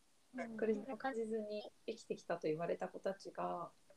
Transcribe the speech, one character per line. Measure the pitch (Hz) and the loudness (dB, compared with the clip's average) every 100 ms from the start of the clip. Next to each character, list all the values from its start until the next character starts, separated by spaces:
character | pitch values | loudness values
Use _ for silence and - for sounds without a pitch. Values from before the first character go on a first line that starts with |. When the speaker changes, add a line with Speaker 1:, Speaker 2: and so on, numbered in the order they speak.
| _ - - | _ -20 -12
Speaker 1:
う | 254 | -6
ん。 | 233 220 | -4 2
Speaker 2:
苦 | 220 | 4
し | 214 233 | 4 2
み | |
を | 214 | -2
感 | 269 | 0
じ | 233 220 | 0 2
ず | 220 | 0
に | 208 214 208 - - | 0 -4 -6 -8 -6
生 | 220 | -6
き | |
て | - - | -4 -6
き | |
た | - 175 | -2 0
と | 160 | 2
言 | 156 | 2
わ | 170 | 2
れ | - | 2
た | 185 | 0
子 | 175 | -2
た | 196 | -2
ち | 190 175 | -2 -6
が | 175 180 180 165 - - | -2 -2 0 -4 -10 -20